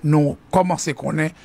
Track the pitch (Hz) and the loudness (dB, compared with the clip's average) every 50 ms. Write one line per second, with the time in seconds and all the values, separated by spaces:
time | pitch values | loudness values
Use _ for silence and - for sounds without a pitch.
0 | - 151 151 151 147 143 - - _ - - 185 185 180 175 - - 165 139 - | 2 2 2 4 2 2 -2 -6 _ 0 0 2 2 2 -2 -4 -4 -8 -8 -6
1 | - - 156 156 156 160 - - - | -6 -6 -2 -2 -2 -4 -4 -10 -20